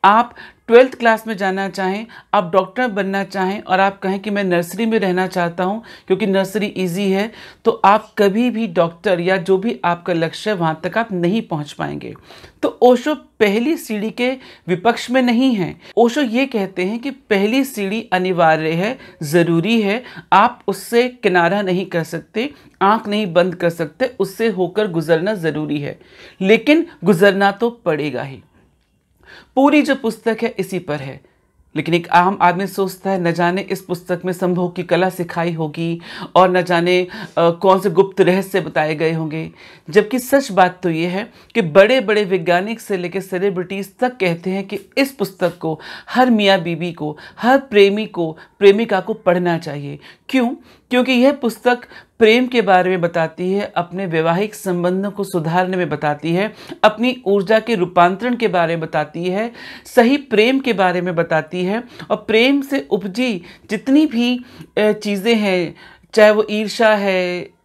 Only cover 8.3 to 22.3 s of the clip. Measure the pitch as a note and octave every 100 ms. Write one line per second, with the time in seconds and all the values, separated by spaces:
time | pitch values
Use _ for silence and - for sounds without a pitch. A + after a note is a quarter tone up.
8.3 | G3+ B3 A3 A3+ E3+ E3 - G#3+ F3 F3
9.3 | F#3+ F3+ F#3+ A3 B3 F3 E3+ E3+ E3+ E3
10.3 | - G#3 G3+ E3 D#3 F3+ G#3+ A3+ F#3 E3+
11.3 | A3 A3 D#3+ D3 - D3 D3 A#2+ - _
12.3 | - - _ - - A#3+ B3 D4+ D4 -
13.3 | _ G#3 G#3 B3 D#4+ - G#3+ A3 - A#3+
14.3 | C4 - - - E3+ G3+ A3+ - B3+ B3
15.3 | A#3 C4+ A3+ D#3+ - - - A#3 C4 C4
16.3 | A3+ C4+ A#3 F#3+ F#3 F#3 A#3 C4 C4+ _
17.3 | G3+ G3+ C4 C4+ G#3+ G3 F#3 - F#3 F#3
18.3 | F3 D#3+ D#3 D#3+ E3 G3 C4+ - - D3+
19.3 | E3+ E3+ E3 F3+ A#3 G3 A3 B3 - -
20.3 | F#3 A#3 A#3+ - G3 - A#3 B3 B3 G3+
21.3 | F3+ E3+ G3 G3 F3+ F#3 E3+ D#3 - -